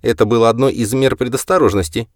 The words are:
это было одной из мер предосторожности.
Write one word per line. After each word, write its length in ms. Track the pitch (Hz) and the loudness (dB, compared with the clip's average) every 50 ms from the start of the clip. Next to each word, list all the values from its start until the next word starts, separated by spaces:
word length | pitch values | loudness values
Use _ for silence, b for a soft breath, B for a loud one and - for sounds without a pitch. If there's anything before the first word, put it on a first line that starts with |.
| - | -4
это 220 | 113 117 - 113 | -4 0 0 0
было 240 | 104 120 117 113 113 | 2 2 2 2 2
одной 240 | 113 117 135 135 - | 2 2 0 -2 0
из 220 | - 117 101 123 | -2 -4 -2 -2
мер 220 | 135 135 131 127 | 0 0 0 0
предосторожности. 920 | - 127 123 117 131 - - 185 185 147 101 98 101 87 - - - 113 - _ | -2 -4 -4 -4 -6 -4 -2 0 2 2 2 2 0 -2 -4 -6 -8 -10 -10 _